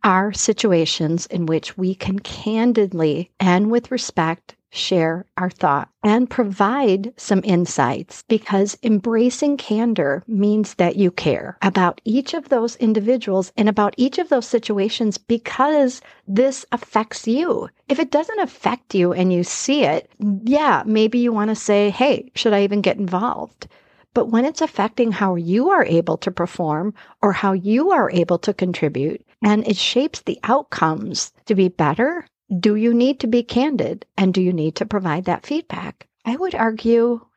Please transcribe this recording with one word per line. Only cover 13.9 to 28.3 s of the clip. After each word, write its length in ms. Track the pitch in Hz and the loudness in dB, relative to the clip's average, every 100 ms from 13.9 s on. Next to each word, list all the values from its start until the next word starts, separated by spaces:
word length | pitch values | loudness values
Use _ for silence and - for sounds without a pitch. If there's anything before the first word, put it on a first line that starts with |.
| - | 2
each 220 | 254 370 | 0 0
of 100 | 320 | 0
those 180 | 262 226 | 0 0
situations, 720 | 233 226 202 214 - 214 - | -2 -2 -2 -2 -2 -4 -4
because 840 | - 233 - - 285 302 254 - - - - | -2 -4 -2 -2 2 4 2 -2 -16 -20 -2
this 360 | 196 269 262 - | 0 2 -2 -6
affects 540 | 247 - 214 220 - 226 | -8 -2 -2 -2 -6 -2
you. 420 | 262 349 - - _ - | 0 0 -2 -6 _ -4
If 100 | 277 | -2
it 120 | 269 | 2
doesn't 300 | 294 320 427 | 0 0 -4
affect 540 | 294 - 214 240 - | -4 -4 -4 -4 -2
you 180 | 190 175 | 0 2
and 200 | 180 185 | 2 2
you 100 | 175 | 0
see 380 | 175 - - 285 | -2 -4 -2 2
it, 260 | 147 160 - - 208 196 | 2 0 -6 -6 -4 -2
yeah, 380 | 226 294 294 165 214 | 0 2 2 2 2
maybe 320 | 214 220 240 | 2 2 2
you 140 | 240 | 0
want 160 | 214 214 | 0 -2
to 80 | 214 | -2
say, 340 | - 202 208 | 2 2 2
"Hey, 400 | 196 269 208 - | 2 0 0 -4
should 180 | - 226 | -4 0
I 100 | 202 | 2
even 200 | 202 208 | 2 0
get 160 | 190 - | 0 -2
involved?" 680 | 185 185 233 - - _ - _ _ _ _ 240 | -2 -2 -2 -4 -10 _ -20 _ _ _ _ -2
But 140 | 233 | 2
when 160 | 226 277 | 2 0
it's 160 | - | -2
affecting 500 | 320 - 214 - 226 | -4 -2 -2 0 0
how 220 | 180 196 | 0 -2
you 340 | 175 170 208 339 | -2 0 2 4
are 160 | 359 | 2
able 320 | - 165 170 165 | 4 2 0 -4
to 120 | 190 | -4
perform 640 | 180 175 - 160 151 208 - - _ | -4 -6 -4 -2 -2 -4 -8 -18 _
or 120 | 202 | 0
how 200 | 180 196 | 2 0
you 380 | 190 196 240 359 | 0 0 2 2
are 200 | 320 196 | 2 2
able 280 | 175 170 | 2 0